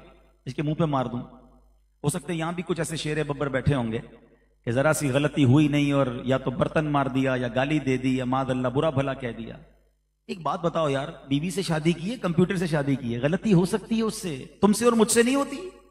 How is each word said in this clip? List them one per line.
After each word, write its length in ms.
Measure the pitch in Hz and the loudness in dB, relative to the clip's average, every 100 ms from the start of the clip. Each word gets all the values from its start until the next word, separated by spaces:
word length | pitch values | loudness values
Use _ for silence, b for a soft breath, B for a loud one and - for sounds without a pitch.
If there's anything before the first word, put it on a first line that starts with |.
| - - _ _ - | -16 -20 _ _ -14
इसके 160 | 127 | -6
मुंह 140 | 151 156 | -4 0
पे 80 | 165 | 0
मार 220 | 139 120 | 0 -2
दूं।" 140 | 120 - - - - _ _ _ _ | -6 -10 -18 -20 -20 _ _ _ _
हो 60 | 147 | -4
सकता 220 | 175 - | -4 -6
है 60 | 170 | -6
यहां 160 | 160 | -4
भी 80 | 175 | -6
कुछ 180 | 180 165 | -6 -4
ऐसे 160 | 156 156 | -4 -6
शेर 280 | 151 151 | -4 -4
बब्बर 240 | 147 139 139 | -4 -4 -4
बैठे 260 | 131 123 | -2 0
होंगे 240 | 143 117 113 | 0 0 -4
कि 760 | - - - _ _ _ - | -8 -20 -20 _ _ _ -2
जरा 200 | 120 143 | 2 2
सी 160 | 151 147 | 2 2
गलती 340 | 131 147 147 | 2 2 4
हुई 260 | 135 139 147 | 6 6 6
नहीं 240 | 147 143 | 2 2
और 300 | 139 131 120 123 | 2 0 -2 -2
या 120 | 131 | 0
तो 120 | 135 | 0
बर्तन 340 | 120 143 165 | -2 0 0
मार 240 | 151 143 131 | 0 0 0
दिया 280 | 131 131 127 | 0 0 0
या 120 | 123 | -2
गाली 320 | 117 139 156 | -2 0 0
दे 180 | 131 131 | 0 -2
दी 220 | 131 127 | 0 -2
या 40 | |
माद 260 | 123 131 127 | 0 -2 -2
अल्लाह 220 | 127 127 | -2 -2
बुरा 180 | 127 160 | 0 0
भला 240 | 135 139 | 0 -2
कह 180 | 131 120 | -4 -8
दिया। 260 | 113 113 123 - _ _ _ _ _ - | -10 -12 -14 -18 _ _ _ _ _ -14
एक 140 | 196 | -8
बात 180 | 156 190 | -4 -2
बताओ 280 | 165 165 156 | -2 0 0
यार, 380 | 135 147 165 - | 0 -4 -10 -4
बीवी 220 | 143 170 | -2 -2
से 120 | 185 | -4
शादी 300 | 170 156 156 | -2 0 0
की 180 | 165 175 | 0 -2
है, 60 | 247 | -4
कंप्यूटर 380 | 185 175 180 196 | -2 2 2 2
से 100 | 175 | 0
शादी 300 | 156 139 135 | 0 0 -2
की 160 | 127 | -2
है, 80 | 117 | -2
गलती 300 | 139 185 220 | 0 0 4
हो 160 | 175 180 | 4 4
सकती 300 | 208 190 226 | 0 -2 -2
है 60 | |
उससे, 560 | 226 - 185 135 135 - | 0 -2 -6 -8 -12 0
तुमसे 240 | 202 208 240 | 2 4 4
और 80 | |
मुझसे 280 | 233 220 233 | 4 4 4
नहीं 140 | 240 277 | 4 2
होती 360 | 277 285 370 - - | -2 -6 -12 -16 -20